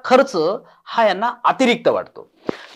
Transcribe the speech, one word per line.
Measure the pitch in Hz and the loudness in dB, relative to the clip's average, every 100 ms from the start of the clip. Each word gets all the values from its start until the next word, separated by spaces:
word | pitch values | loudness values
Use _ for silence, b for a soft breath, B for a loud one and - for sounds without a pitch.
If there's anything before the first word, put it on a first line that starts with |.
खर्च | - 254 269 180 160 220 b b | 2 2 2 0 -2 -4 b b
हा | - - 220 | -8 0 0
यांना | 185 175 - | 0 -4 -2
अतिरिक्त | 156 - 254 220 143 | -2 0 0 2 0
वाटतो. | 101 87 - - _ B B B | -2 -4 -14 -20 _ B B B